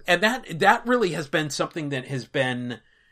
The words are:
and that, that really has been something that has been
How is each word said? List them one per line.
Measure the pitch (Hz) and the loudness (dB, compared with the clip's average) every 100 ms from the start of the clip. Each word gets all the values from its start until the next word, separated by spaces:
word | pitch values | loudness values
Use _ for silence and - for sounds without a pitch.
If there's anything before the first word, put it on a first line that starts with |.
| - | 0
and | 175 | 2
that, | 214 254 - 160 | 2 0 -8 2
that | 190 233 233 | 4 4 2
really | 247 185 | 2 2
has | 160 143 | -2 -2
been | 165 151 | -2 -2
something | - 156 170 147 | -4 -4 -4 -4
that | 135 - | -4 -4
has | 135 113 | -8 -4
been | 143 127 123 123 113 _ _ _ | -2 0 -2 -6 -10 _ _ _